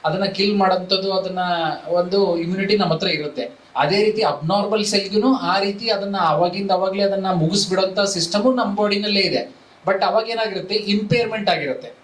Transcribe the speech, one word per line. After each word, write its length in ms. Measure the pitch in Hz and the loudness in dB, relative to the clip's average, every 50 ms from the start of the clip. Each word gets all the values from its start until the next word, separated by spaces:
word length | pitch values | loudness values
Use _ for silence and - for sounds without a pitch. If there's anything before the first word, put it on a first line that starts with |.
| - | -2
ಅದನ್ನ 200 | 160 160 190 202 | -2 -2 0 -2
ಕಿಲ್ 320 | 170 - - 196 208 208 | -2 0 0 0 2 4
ಮಾಡೋಂಥದ್ದು, 540 | 196 190 185 185 180 180 - 196 190 190 196 | 4 4 4 2 0 0 -2 -2 -2 -2 -2
ಅದನ್ನ 280 | 190 185 190 180 180 180 180 180 175 170 165 156 147 - - | -2 -2 -2 -2 -4 -2 -2 0 0 0 0 -2 -4 -6 -6
ಒಂದು 500 | - 175 175 175 180 190 202 196 175 170 | -2 0 0 0 2 2 2 2 2 0
ಇಮ್ಯುನಿಟಿ 400 | 170 170 170 185 196 196 202 208 | -2 -2 -2 -2 -2 0 0 2
ನಮ್ಮ 160 | 202 185 165 160 | 2 2 0 0
ಹತ್ರ 140 | 160 185 | 0 0
ಇರುತ್ತೆ. 500 | - 156 147 151 147 - 123 120 123 - - - - - | -2 -2 -2 -4 -6 -6 -6 -8 -8 -10 -18 -20 -8 -2
ಅದೇ 280 | 123 143 156 190 202 214 | 0 0 2 4 4 4
ರೀತಿ 180 | 214 208 220 | 2 2 2
ಅಬ್‌ನಾರ್ಮಲ್ 640 | 208 151 131 123 147 165 196 202 190 - 220 220 208 | 0 0 0 -2 -2 0 0 0 0 0 0 0 0
ಸೆಲ್ಗೂ 500 | - 214 196 190 185 196 214 226 262 262 | 0 0 -2 -2 0 0 2 4 4 2
ಆ 240 | - - 175 185 196 | 2 0 0 0 0
ರೀತಿ 300 | 196 202 202 202 233 226 | 0 -2 -4 -4 -2 -2
ಅದನ್ನ 280 | 208 190 196 202 196 | -2 -2 -2 -4 -2
ಅವಾಗಿಂದ 540 | 190 170 160 151 156 175 175 180 202 202 190 | 0 2 2 2 2 2 0 0 -4 0 0
ಅವಾಗ್ಲೇ 320 | 185 175 190 190 190 202 202 | 2 2 2 0 0 0 0
ಅದನ್ನ 280 | 196 196 196 190 190 185 | 0 0 0 0 0 0
ಮುಗಿಸ್ಬಿಡೋಂಥ 680 | 170 160 165 196 - - 175 185 190 190 190 - 208 | 2 0 2 0 0 0 0 0 0 0 0 0 0
ಸಿಸ್ಟಮು 540 | 202 - - 175 160 - 208 208 208 262 254 | -2 0 0 -4 -4 -2 -2 2 2 2 2
ನಮ್ಮ 220 | 240 220 202 202 | 2 0 -2 0
ಬಾಡಿನಲ್ಲೇ 440 | 208 208 202 202 208 208 214 202 196 | 0 0 0 0 0 0 0 0 0
ಇದೆ. 360 | 185 175 - - - - - - - - - - - | 0 0 0 -2 -4 -6 -14 -20 -20 -20 -20 -6 -2
But 180 | 185 196 190 - | -2 0 2 2
ಅವಾಗ 260 | 185 190 220 226 226 | 2 2 0 0 0
ಏನಾಗಿರುತ್ತೆ, 460 | 233 226 220 214 190 180 170 185 208 | -2 -2 -2 -2 -2 -6 -6 -2 -4
ಇಂಪೇರ್ಮೆಂಟ್ 760 | 214 208 202 202 208 208 - 247 233 233 214 220 220 208 190 | -4 0 0 0 0 2 2 0 0 0 0 -2 -2 0 0
ಆಗಿರುತ್ತೆ 400 | 170 151 143 135 127 127 - - - - | 0 0 -2 -6 -6 -8 -10 -16 -18 -20